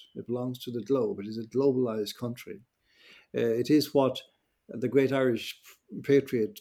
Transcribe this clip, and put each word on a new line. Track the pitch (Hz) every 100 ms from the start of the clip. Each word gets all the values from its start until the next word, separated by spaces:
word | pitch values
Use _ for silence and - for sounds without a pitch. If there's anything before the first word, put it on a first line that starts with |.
| -
it | - -
belongs | 123 127 127
to | 127
the | 120
globe. | 101 135 107 98
It | 104
is | 110
a |
globalized | 113 127 139 127 123 110 101 -
country. | 120 123 - 101 _ _ _ _ - - _ 120
Uh, |
it | 117 117 120
is | 151 -
what | 143 131 131 - _ _ _ -
the | 120 117
great | 131 131
Irish | 135 131 110 - - - - - -
patriot | 135 143 135 123 107 -